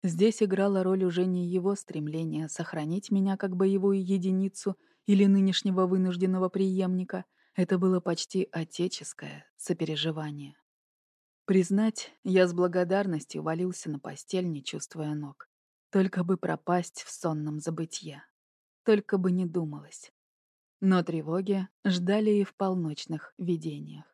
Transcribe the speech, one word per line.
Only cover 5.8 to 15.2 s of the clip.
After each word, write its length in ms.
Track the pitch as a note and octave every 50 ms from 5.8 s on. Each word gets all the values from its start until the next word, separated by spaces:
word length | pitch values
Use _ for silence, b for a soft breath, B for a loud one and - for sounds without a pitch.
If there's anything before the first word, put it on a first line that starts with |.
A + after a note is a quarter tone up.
| F#3 F3+
вынужденного 640 | F#3 F#3+ F#3 F#3 F3 F3 F#3 F#3+ F#3 F#3 F#3 F#3
преемника. 760 | - F#3+ G3 F#3+ F#3 F#3 F#3+ F3+ F#3 F#3 F#3 - - F#3 F#3 _ _ _ _ _ _
Это 240 | - F3+ - G3 F3+
было 200 | F3+ F#3 F#3 F#3
почти 480 | E3+ - E3+ - - - - F#3+ - -
отеческое 920 | - E3 E3 E3 - - F3 F#3 - - - - - - D#3 D3 C#3+ D3 - _ _
сопереживание. 1000 | _ - - F3 E3+ E3+ D3+ D#3 C#3+ - E3 D#3 D#3 D#3 D3+ D3 C#3+ C#3+ C#3 C#3+ _ _ _ _ _ _ _ _ _ _ _ _ _ _ _ _ _ _
Признать, 680 | - G3 F#3+ F3+ F3 G3 G3 G#3+ A3 G#3+ - - - - _ _
я 220 | - F#3 F#3+ F#3
с 80 | F3+ F3
благодарностью 880 | F3 F3+ F3+ F3 F#3 F3+ F3 F#3+ G3 G3+ G3 E3+ D#3 D3+ _ - D#3+
валился 480 | D#3 D#3+ D#3+ E3 F3+ F#3 F3+ - - E3+
на 100 | D3+ C#3
постель, 520 | _ - D3 - - - - F#3 F#3 F3
не 120 | D#3+ C#3+ -
чувствуя 520 | - - - - - - E3 D#3 D3+ D3+
ног. 340 | D3+